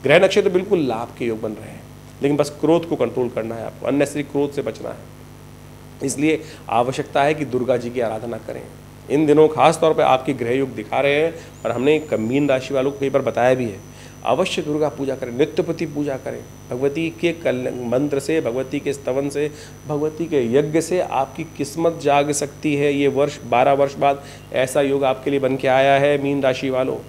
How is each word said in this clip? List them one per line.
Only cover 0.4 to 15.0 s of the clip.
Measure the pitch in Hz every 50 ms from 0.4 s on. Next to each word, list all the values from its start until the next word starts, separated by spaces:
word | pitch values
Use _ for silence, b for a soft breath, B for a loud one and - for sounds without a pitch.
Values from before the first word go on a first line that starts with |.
| 190 202
बिल्कुल | 180 180 190 208 208 180
लाभ | 151 127 117 113 117 - - -
के | 123
योग | 117 113 110
बन | 113 107
रहे | 104 101 107 110
हैं, | - - - - - - - - - -
लेकिन | 135 139 147
बस | 143 143 147 - -
क्रोध | - 151 165 175 170 -
को | 156
control | 135 131 117 - 127 123 117
करना | - 117 110 110 113
है | 113 110
आपको, | 113 - - -
अननेसेसरी | - 131 143 147 139 - 151
क्रोध | 143 147 - 139 143 139
से | 143 143
बचना | 123 113 110 - - 117
है। | 117 113 - - - - - - - - - - - - - - - - - - - -
इसलिए | 143 139 117 135 147 156 156 151 156 B B B B -
आवश्यकता | 104 117 123 127 127 151 143 - - 143
है | 139 147 156
कि | 151 151
दुर्गा | 123 120 127 123 127 127
जी | 120 120 120
की | 120 127
आराधना | 117 107 110 110 120 117 113
करें। | 113 - - 123 127 123 107 - - - - - - - -
इन | 123 147 160
दिनों | 143 151 156 156 151
खास | - - 131 156 165 -
तौर | 165 160 156
पे | 156
आपके | 147 135 131 131 - -
ग्रह | 135 120 120 117
योग | 123 135 135 131
दिखा | 117 113 107 - 120 131
रहे | 135 143 143 147
हैं, | 160 165 165 B B B B - -
और | 113
हमने | 113 120 127 143 156 151
क-, | 151 - 117
मीन | 107 110 113 127 143 147 139
राशि | 135 131 127 - 139
वालों | 135 131 139
को | 139 -
कई | 139 135
बार | 135 139
बताया | 127 117 110 117 120 127 131
भी | 131 123
है, | 113 95 95 - B B B B B B B -
अवश्य | - 123 165 190 185 - 196
दुर्गा | 160 151 147 151 156 143
पूजा | 139 -